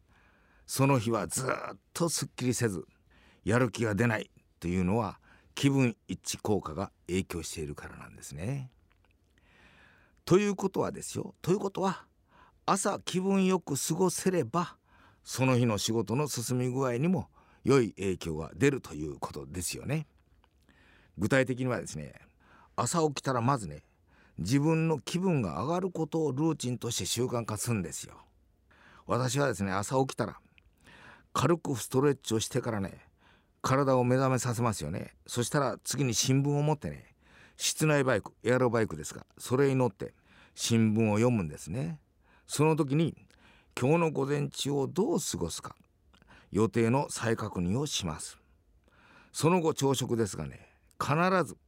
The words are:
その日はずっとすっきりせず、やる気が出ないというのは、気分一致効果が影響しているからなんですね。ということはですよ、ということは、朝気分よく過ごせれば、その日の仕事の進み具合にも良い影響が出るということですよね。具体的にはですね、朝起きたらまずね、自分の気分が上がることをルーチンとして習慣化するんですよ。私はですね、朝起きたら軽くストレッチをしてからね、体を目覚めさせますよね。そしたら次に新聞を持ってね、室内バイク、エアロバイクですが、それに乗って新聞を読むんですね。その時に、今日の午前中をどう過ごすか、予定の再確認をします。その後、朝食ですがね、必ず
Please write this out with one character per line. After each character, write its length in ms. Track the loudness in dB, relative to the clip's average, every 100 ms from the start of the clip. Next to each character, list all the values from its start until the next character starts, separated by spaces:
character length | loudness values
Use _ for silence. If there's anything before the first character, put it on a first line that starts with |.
| _ _ _ _ _ _ -6
そ 200 | 2 4
の 140 | 4
日 100 | 2
は 160 | 0 -2
ず 200 | -4 -4
っ 300 | -4 -6 -14 _
と 160 | -2 -2
す 160 | -2 -6
っ 20 | -4
き 80 |
り 100 | -2
せ 140 | 0 0
ず、 180 | -2 -10 _ _ _ _ _ 0
や 120 | 2
る 140 | 2
気 140 | 0 0
が 100 | 2
出 100 | 2
な 120 | 0
い 120 | -4 _ _ _
と 80 | -2
い 100 | 0
う 60 |
の 140 | 2 0
は、 240 | -2 -8 _ -20 _ -2
気 140 | 2
分 260 | 4 2 0 -8
一 260 | -8 -8 -6
致 60 |
効 180 | 0 0
果 140 | -2
が 180 | -6 -8 _ -4
影 160 | -4
響 200 | -2 -6
し 80 | -10
て 100 | -8
い 60 | -10
る 80 | -10
か 120 | -14
ら 80 | -16
な 120 | -18
ん 100 | -18
で 40 |
す 120 | -14
ね。 360 | -10 -6 -6 -10 _ _ _ _ _ _ _ _ _ -20 -20 -20 _ _ _ 4
と 120 | 4
い 80 | 4
う 80 | 0
こ 100 | -2
と 140 | -2
は 100 | -2
で 100 | -4
す 160 | -8 -8
よ、 160 | -8 -6
と 100 | -2
い 20 |
う 60 | 0
こ 100 | -2
と 120 | -2
は、 240 | -2 -2 -10 _ _ _ -20 _ -2
朝 340 | 0 0 -2
気 220 | -4 -2
分 240 | 2 4 4
よ 160 | 2
く 140 | 0 -4
過 180 | -2
ご 160 | 2 2
せ 200 | 2 0
れ 140 | 0
ば、 320 | 0 -2 -4 -8 _ _ -20 _
そ 220 | -8 0 4
の 120 | 4
日 80 | 4
の 120 | 2
仕 160 | 0
事 240 | 0 0 0
の 100 | -2
進 300 | -4 -2 -2
み 120 | 0
具 160 | 0 0
合 120 | 0
に 100 | 2
も 220 | 0 -2 _ -20 _
良 180 | 4 4
い 120 | 4
影 240 | 0 -2 -2
響 180 | -4 -6
が 160 | -8
出 160 | 0 2
る 120 | 2
と 120 | -4
い 140 | -8 -8
う 100 | -6
こ 140 | -10
と 140 | -10 -10
で 160 | -8
す 160 | -8 -8
よ 80 | -6
ね。 220 | -6 -6 _ _ _ _ _ _ _ _ -20 _ -4
具 120 | 2
体 160 | 2 2
的 160 | 0
に 60 | -2
は 120 | -2
で 80 | -4
す 80 | -10
ね、 180 | -12 -16 -20 _ _ -20 -8 -4
朝 240 | 0 2 0
起 80 | 0
き 60 |
た 100 | -2
ら 80 | 0
ま 180 | 2 0
ず 120 | -2
ね、 160 | -12 -16 _ _ _ _ -8
自 200 | 0 2
分 300 | 4 2 2
の 120 | -2
気 200 | -4 -2
分 220 | 0 0
が 200 | 0 -2
上 60 | -2
が 120 | -2
る 100 | -4
こ 160 | -4 -4
と 160 | -2
を 80 | -2
ル 200 | 0 0
ー 40 | 0
チ 140 | -4
ン 80 | -4
と 140 | -4
し 40 | -4
て 100 | -2
習 200 | -2 0
慣 180 | -2
化 140 | -4 -4
す 140 | -2
る 20 |
ん 80 | -2
で 100 | -4
す 140 | -8 -14
よ。 100 | -18 -20 _ _ _ _ _ -20 -12 -2
私 320 | 0 0 2
は 100 | 0
で 80 | 0
す 100 | -2
ね、 80 |
朝 240 | -2 0 0
起 100 | 0
き 80 | 0
た 100 | -4
ら 140 | -6 -20 _ _ _ -20 -20 -20 -20 _
軽 240 | 0 2 2
く 180 | 0 -6
ス 140 | -2
ト 100 | 2
レ 120 | 2
ッ 40 | 2
チ 200 | 0 -2
を 40 |
し 80 | 0
て 140 | -2
か 100 | -2
ら 80 | -2
ね、 260 | -4 -8 -20 _ _ _ _ _
体 360 | 0 2 4 4
を 80 | 4
目 100 | 4
覚 140 | 2
め 100 | 2
さ 160 | 0 -2
せ 60 |
ま 120 | -2
す 120 | -2 -4
よ 60 |
ね。 220 | -6 -10 -14 -8
そ 160 | -4
し 60 | 0
た 100 | 0
ら 180 | -2 -4
次 220 | -6 -2 0
に 80 |
新 280 | 0 2 2
聞 160 | 2 0
を 40 |
持 140 | 0 0
っ 20 |
て 120 | -4
ね、 280 | -10 -14 _ _ -20 -20 -6
室 280 | -4 0 2
内 200 | 4 4
バ 100 | 2
イ 60 |
ク、 100 | -2 -4
エ 100 | 2
ア 40 | 4
ロ 100 | 4
バ 120 | 2
イ 60 | 0
ク 80 | -2
で 80 |
す 100 | -10
が、 120 | -14 -18 -14
そ 200 | -2 2
れ 100 | 4
に 80 | 4
乗 120 | 2
っ 40 |
て 220 | -2 -10 -12 _ -20 -20 -6
新 380 | 2 4 6
聞 180 | 4 4
を 40 | 4
読 140 | 4
む 120 | 2
ん 60 | -2
で 80 | -6
す 100 | -10
ね。 320 | -8 -8 -10 _ _ _ _ -6
そ 160 | 0
の 140 | 2 2
時 180 | 2 0
に、 220 | 0 -4 -16 _ _ _ _ -2
今 200 | 2 4
日 0 |
の 140 | 2
午 140 | 0 -2
前 220 | -2 -2
中 240 | -4 -2
を 160 | -2 -2
ど 280 | 0 0 0
う 40 |
過 180 | -2 -4
ご 120 | -6
す 120 | -6
か、 140 | -12 -18 _ _ _ _ _ -20 -4
予 180 | 2 2
定 200 | 4 4
の 200 | 2 0
再 260 | -4 -2 -2
確 240 | -2 -2
認 180 | 0 0
を 80 | -2
し 180 | -4 -4
ま 160 | -6
す。 160 | -10 -16 _ _ _ _ _ _ -20 -20 -14
そ 160 | 0 4
の 100 | 4
後、 140 | 2
朝 220 | 2 2 2
食 200 | 0 0
で 120 | -2
す 100 | -4
が 100 | -10
ね、 220 | -12 -20 _ _ -6
必 160 | 0 2 2 2
ず 140 | 0 -6